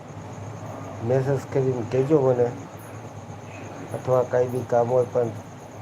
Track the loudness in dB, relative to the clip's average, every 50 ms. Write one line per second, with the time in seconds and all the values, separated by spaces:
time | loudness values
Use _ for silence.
0 | -16 -14 -14 -12 -12 -12 -12 -10 -10 -10 -10 -10 -10 -10 -10 -10 -10 -10 -8 -4
1 | 0 2 2 2 4 2 0 0 -2 -2 0 2 2 2 0 0 -2 0 2 2
2 | 4 6 6 6 6 6 6 6 4 2 2 -4 -10 -12 -14 -14 -14 -14 -14 -14
3 | -14 -14 -14 -14 -14 -14 -14 -14 -14 -14 -14 -12 -12 -12 -12 -12 -12 -10 -10 -4
4 | 0 4 4 4 4 4 4 2 2 2 0 -4 0 2 4 4 4 4 4 4
5 | 4 4 2 0 0 0 -2 -8 -12 -12 -14 -14 -16 -14 -8 -2